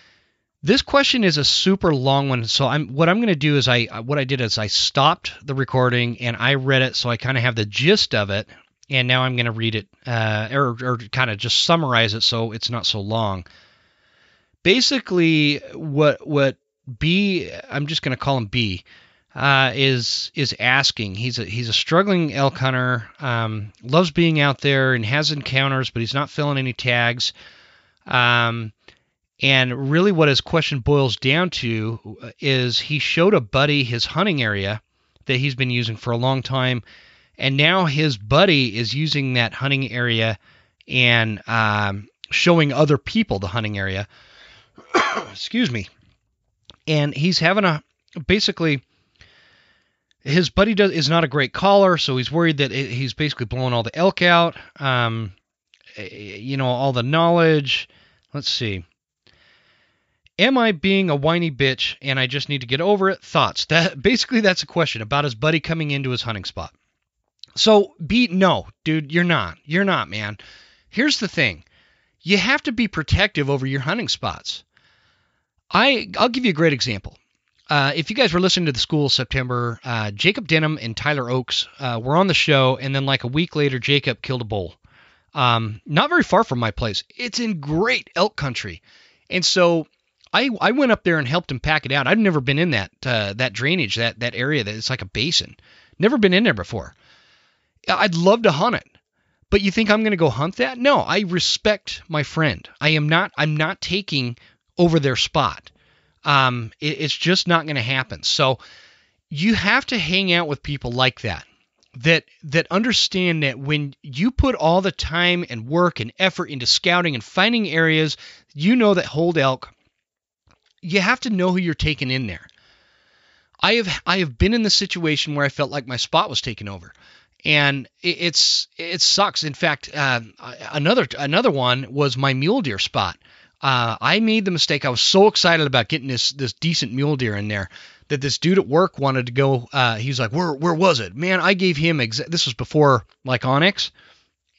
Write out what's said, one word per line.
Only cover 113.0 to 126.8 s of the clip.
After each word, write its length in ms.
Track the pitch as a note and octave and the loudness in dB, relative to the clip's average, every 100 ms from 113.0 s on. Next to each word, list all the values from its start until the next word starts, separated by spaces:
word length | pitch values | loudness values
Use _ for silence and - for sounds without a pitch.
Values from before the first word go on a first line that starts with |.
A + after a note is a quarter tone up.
| - F#3 F3+ D#3+ | 0 0 0 0
that 140 | C#3 B2 | -2 -4
when 380 | C#3 D3+ C#3+ - | -4 -2 -4 -10
you 280 | D3 B2+ A#3+ | -14 -2 0
put 240 | - C4+ A#3 | 2 2 2
all 260 | D#3 F3+ | 2 4
the 100 | F#3+ | 2
time 540 | - - E3 F3 F3 E3 | -4 -4 0 2 0 -4
and 180 | A#2 A#2+ | -10 -2
work 340 | E3+ F3+ - | 2 2 0
and 100 | A2 - | -8 -2
effort 260 | F#3 - E3+ | -2 0 -8
into 160 | C#3 A#2+ | -4 0
scouting 500 | - F3+ F3+ E3+ B2 | 0 2 0 0 -4
and 80 | |
finding 460 | - F#3 G#3+ A#3+ G3 | -4 0 0 0 0
areas, 480 | D#3+ D#3+ D#3 D#3 - - - _ | 2 2 2 0 -4 -14 -20 _
you 220 | C#3 F3+ B3 | -2 2 4
know, 180 | G#3 | 4
that 120 | F3+ - | 4 0
hold 320 | D3 E3+ D#3+ | -2 0 2
elk, 360 | C3+ B2+ - _ _ _ _ _ _ _ _ _ _ _ | 0 -2 -10 _ _ _ _ _ _ _ _ _ _ _
you 200 | F3 G3 | -4 0
have 180 | F#3+ B3+ | 2 0
to 80 | G#3+ | 0
know 220 | F#3+ F#3 | 0 2
who 60 | F3+ | 2
you're 160 | E3+ | 0
taking 380 | - D#3 C#3+ C3 | -2 -2 -2 -2
in 160 | C3 A2 | -2 -4
there. 180 | E2+ - _ _ _ _ _ _ _ _ _ _ _ | -10 -16 _ _ _ _ _ _ _ _ _ _ _
I 160 | F3+ A#3 | 0 0
have, 260 | F#3+ C3+ F3 | 0 -4 -2
I 140 | F#3 | 0
have 180 | D#3 A#2 | -2 0
been 160 | F#3 | 2
in 100 | A#3 | 2
the 60 | G#3 | 2
situation 680 | - G3 F3 D#3+ D3 D#3 C#3+ | 0 -2 -2 0 0 -2 -2
where 100 | C#3 | -2
I 40 | |
felt 220 | - C3+ | -2 -4
like 160 | C#3+ B2 | -6 -6
my 100 | B2 | -8
spot 320 | - D#3+ G3 | 0 0 0
was 120 | A#2+ | -4
taken 280 | B2+ G#2 G#2 | -8 -10 -12
over, 240 | F#2+ | -14